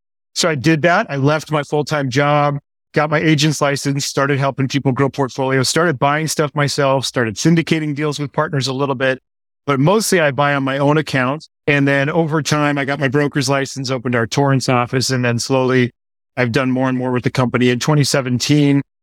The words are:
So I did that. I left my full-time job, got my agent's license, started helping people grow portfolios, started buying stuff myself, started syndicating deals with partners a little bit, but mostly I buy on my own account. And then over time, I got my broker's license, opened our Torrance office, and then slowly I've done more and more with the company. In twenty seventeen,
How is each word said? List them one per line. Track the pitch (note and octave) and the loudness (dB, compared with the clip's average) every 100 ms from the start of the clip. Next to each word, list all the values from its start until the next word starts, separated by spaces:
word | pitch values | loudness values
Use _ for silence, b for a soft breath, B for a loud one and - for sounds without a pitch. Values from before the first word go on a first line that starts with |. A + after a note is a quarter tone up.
| _ _ _ - | _ _ _ -2
So | F3 | -2
I | D3+ | 0
did | C#3 D#3 | 2 2
that. | E3+ F#3 A3+ | 4 2 0
I | C#3+ | 0
left | C#3 D3+ - | 0 0 -2
my | D3+ | -4
full-time | C#3 D3+ C#3+ D3+ C3+ | -2 -4 -2 -2 -2
job, | C3 C#3+ D3 D3 C#3+ - _ _ | 0 2 2 0 -2 -8 _ _
got | D#3+ D3+ | -2 0
my | D#3 | 0
agent's | E3 D3+ D#3 C#3 | 2 2 2 0
license, | C#3+ C#3 C#3+ C#3 - | 0 0 -2 -4 -4
started | D3 C#3 C#3 | -2 0 0
helping | C#3 C3 C3 | -2 -2 -2
people | C#3 C3+ | -2 -2
grow | B2+ C#3 | 0 -2
portfolios, | - C3 - C3 C3+ B2 | -2 -4 -4 -2 0 0
started | D#3+ F3 C3 | 0 0 0
buying | C#3+ D3 D#3 | 0 0 -2
stuff | - D3 D3+ | -2 -2 -2
myself, | C#3 - C3+ C3+ - | -2 0 0 0 -2
started | C3+ A2+ G2+ | -2 -2 0
syndicating | D#3+ E3 - D#3+ D3+ | 2 2 2 -2 -2
deals | C#3 D3+ C#3+ | -4 -4 -4
with | C#3+ | -6
partners | - D#3+ C#3+ B2 | -4 -2 -2 -4
a | |
little | C3 C#3 B2 | -2 -2 0
bit, | C3 B2+ _ _ _ _ - | -2 -2 _ _ _ _ -2
but | C3+ | 2
mostly | D3+ A3 - F#3 | 4 2 2 2
I | D3 | 2
buy | C3 C#3+ C#3 | 2 0 0
on | |
my | C3+ C3+ | -2 0
own | C#3+ D#3 | 2 2
account. | D3 C3+ B2+ D#3 - _ - | 0 0 -2 -4 -10 _ 0
And | C#3+ C#3 | 2 2
then | C#3 C#3 | 2 0
over | E3+ D#3+ D#3 | 0 0 -2
time, | C#3 D3+ D3 C#3+ | 0 0 0 -2
I | C3+ | -2
got | C#3+ | -2
my | C3+ | 0
broker's | D3 C#3+ D3+ C3 | 0 0 0 0
license, | C#3 C3+ C3+ B2+ | -2 -2 -6 -6
opened | C3 B2 A#2+ | -4 -2 -2
our | A2 | 0
Torrance | - C#3 C3+ - | 0 2 2 2
office, | B2 A#2+ C3 A#2 | 0 0 -2 -2
and | B2+ | 0
then | B2 A#2 | 0 -2
slowly | - C3 B2+ B2+ A#2+ - _ _ _ - | 0 2 2 2 0 -4 _ _ _ -4
I've | B2 | -2
done | C3 C3 | 0 0
more | B2+ C3 | 0 -2
and | B2+ | -2
more | B2+ | -2
with | B2 | -2
the | A#2 | -2
company. | - A#2+ B2 B2 | 0 0 2 2
In | B2 | 2
twenty | - D3 | 2 2
seventeen, | C3 C#3+ B2+ B2 - D3 C#3+ C#3 - _ | 2 0 -2 -2 2 2 4 2 -2 _